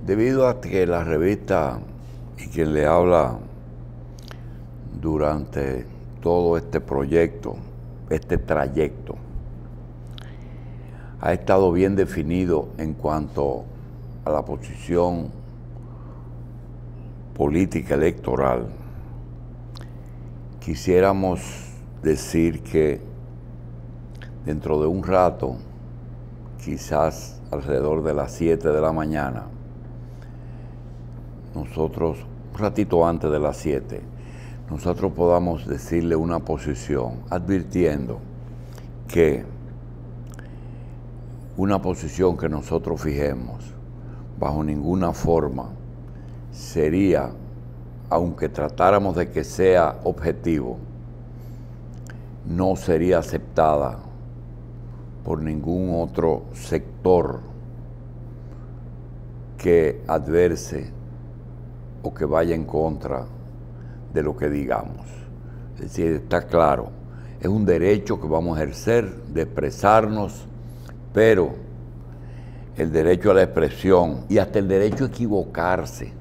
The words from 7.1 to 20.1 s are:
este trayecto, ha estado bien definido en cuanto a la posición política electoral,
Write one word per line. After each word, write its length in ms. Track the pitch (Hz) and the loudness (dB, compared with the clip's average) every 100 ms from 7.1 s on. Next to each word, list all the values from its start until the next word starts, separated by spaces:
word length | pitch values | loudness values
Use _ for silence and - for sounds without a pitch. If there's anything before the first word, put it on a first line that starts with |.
| 80 85 - - 50 - - - - - | 4 4 0 -8 -10 -12 -12 -14 -12 -4
este 260 | 80 - 85 | -4 0 -2
trayecto, 760 | - 78 69 69 76 - - - - - - - - - - - - - - - - - - - - - - - | 2 2 2 2 0 -2 -10 -12 -8 -10 -10 -12 -12 -14 -14 -14 -14 -12 -14 -14 -14 -14 -14 -14 -14 -14 -14 -4
ha 140 | - | 0
estado 380 | 92 - 98 95 | 0 4 6 8
bien 240 | 87 95 98 | 6 6 6
definido 760 | 92 - 76 90 90 80 - - | 2 2 0 2 4 2 2 -6
en 160 | 78 | -6
cuanto 680 | 71 78 76 71 - 71 60 - - - - - - - | -2 0 0 -2 0 0 0 -8 -14 -14 -14 -12 -8 0
a 40 | |
la 160 | 76 71 | 0 0
posición 840 | 73 - - - 85 90 87 76 - - - - - - - - - - - - - - - - - - - - - | -6 -8 -12 0 4 4 2 -4 -8 -14 -14 -14 -14 -14 -14 -14 -14 -14 -14 -12 -12 -14 -14 -14 -12 -12 -12 -12 2
política 600 | 71 78 92 85 62 71 | 4 6 4 2 2 4
electoral, 720 | 80 - - 64 67 62 58 - - - - - - - - - - - - - - | 4 2 -2 2 4 2 0 -8 -12 -12 -12 -12 -12 -12 -14 -14 -14 -12 -12 -12 -14